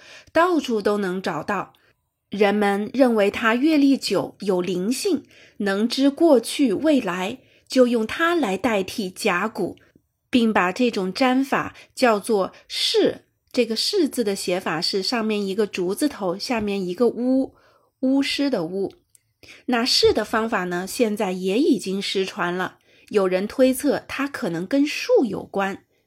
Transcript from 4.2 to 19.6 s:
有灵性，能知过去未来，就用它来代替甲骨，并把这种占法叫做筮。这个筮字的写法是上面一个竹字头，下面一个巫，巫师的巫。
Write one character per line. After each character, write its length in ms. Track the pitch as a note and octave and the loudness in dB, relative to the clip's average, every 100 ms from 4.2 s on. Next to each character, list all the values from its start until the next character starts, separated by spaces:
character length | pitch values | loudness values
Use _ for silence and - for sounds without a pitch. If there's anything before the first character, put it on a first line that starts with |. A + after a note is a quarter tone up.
| - - | -2 -6
有 200 | G3 F3+ | -2 0
灵 320 | F3+ F3 F#3+ | 0 -2 -2
性， 300 | C4 G4+ D4+ - - - - | -2 0 -2 -4 -20 -18 -6
能 300 | G3+ G3 A#3 | -2 0 -2
知 240 | C4 C#4 | 2 0
过 280 | C#4 E4 B3 | 4 6 6
去 320 | - - C4 | 4 0 0
未 300 | F#3 D4+ C#4 | 2 2 2
来， 380 | F#3+ F3+ F#3+ C4 _ _ - | 0 -4 -6 -8 _ _ -2
就 200 | C4 B3 | 4 4
用 180 | A#3 A3 | 4 -2
它 300 | - E4 F4 | -2 0 2
来 200 | A3 F#3+ | 0 0
代 280 | B3+ G#3 | 0 0
替 260 | F#3 - F#3 | -2 -6 -8
甲 380 | - G#3+ F3 G#3+ | -4 -2 0 -2
骨， 300 | - E3+ - _ _ _ _ - | -4 -6 -8 _ _ _ _ 0
并 240 | B3+ A3+ | 2 2
把 180 | G#3+ F3+ | 2 0
这 200 | F#3 B3 | 2 0
种 200 | G#3 F#3+ | 0 -4
占 320 | - C4 B3+ | 0 2 2
法 300 | C4+ A3 F#3+ - - - | 0 -2 -4 -10 -16 0
叫 240 | B3 G#3 | 2 2
做 340 | - G#3 F#3 - - | 0 0 0 -6 -12
筮。 520 | - - A4 C#4+ - _ _ _ | -4 -2 2 2 0 _ _ _
这 140 | - A3+ | -2 0
个 100 | A3 | -2
筮 320 | - G#4 C#4 | -2 0 0
字 160 | - | 0
的 120 | G3+ G3 | -4 -2
写 240 | - F3+ | -2 -4
法 200 | G3 D#3+ | -2 -4
是 220 | - G3 | -2 -2
上 240 | F#3+ A#3+ A3 | -2 -2 -2
面 180 | G#3 | -2
一 120 | G3 F#3+ | -2 -2
个 100 | G#3 | -2
竹 300 | - F3+ G3+ | -2 -4 0
字 120 | D4 | -2
头， 300 | - F#3+ F#3+ | -2 -4 -4
下 240 | - A#3 | -4 -4
面 240 | G#3 G3+ F3+ | -2 -4 -4
一 80 | |
个 140 | F3+ A#3+ | 0 0
巫， 480 | - B3 C4 C4 _ _ _ _ - | 0 0 0 -2 _ _ _ _ -4
巫 200 | C4 C#4 | 0 0
师 300 | C#4 - C#4 | 0 -2 -2
的 140 | A3+ D#3+ | -2 -4
巫。 280 | F#3+ G3 - _ _ _ _ - - | -4 -6 -8 _ _ _ _ -20 -14